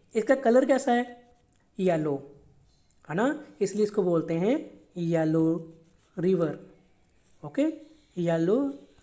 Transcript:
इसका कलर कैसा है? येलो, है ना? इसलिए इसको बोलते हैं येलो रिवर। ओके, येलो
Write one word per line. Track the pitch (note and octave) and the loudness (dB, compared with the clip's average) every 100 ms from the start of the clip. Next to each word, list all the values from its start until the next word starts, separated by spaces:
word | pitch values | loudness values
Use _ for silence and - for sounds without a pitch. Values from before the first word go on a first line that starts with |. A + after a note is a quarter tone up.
| _ A3+ | _ -2
इसका | G#3+ C4 | 0 2
कलर | A3+ B3 C4 | 4 4 4
कैसा | C4 C4+ | 2 2
है? | A#3+ B3 - - _ _ _ _ - | 0 0 -8 -20 _ _ _ _ -4
येलो, | F3+ E3 D3+ C#3 - - - _ _ _ _ _ - | 0 0 0 -4 -8 -20 -20 _ _ _ _ _ -8
है | D#3+ | -2
ना? | B3+ D4+ - - | 0 -2 -10 -6
इसलिए | G3 G3+ | -4 0
इसको | G#3 G#3+ | -2 0
बोलते | F3+ E3+ D#3+ | 0 0 0
हैं | E3 G3 D4+ - - - F3+ | 0 0 0 -4 -16 -16 -6
येलो | E3+ E3 D#3 D#3+ D#3+ E3 - - - _ _ - | -2 0 2 2 2 0 -6 -18 -20 _ _ -4
रिवर। | F3 F3+ D#3+ - - - _ _ _ _ _ _ D3 | 0 2 0 -4 -14 -20 _ _ _ _ _ _ -8
ओके, | - D#4 D#4 - - _ F3 | -2 -2 -2 -12 -20 _ -4
येलो | E3+ E3 E3 A#3+ C#4 - - - | -2 0 2 2 0 -6 -16 -16